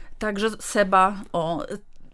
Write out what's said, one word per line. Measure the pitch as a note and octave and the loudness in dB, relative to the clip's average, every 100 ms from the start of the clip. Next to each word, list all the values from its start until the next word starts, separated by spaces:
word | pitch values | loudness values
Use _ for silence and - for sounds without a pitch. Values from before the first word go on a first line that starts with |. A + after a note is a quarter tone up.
| - - | -12 -6
Także | G#3+ G3+ A3 G#3+ | -4 0 -2 -2
Seba, | - - G3+ F#3+ F#3 G3 - | -2 2 4 6 4 2 -4
o, | E3+ E3 E3+ - G3 - - - | -2 -2 -2 -6 -10 -12 -16 -18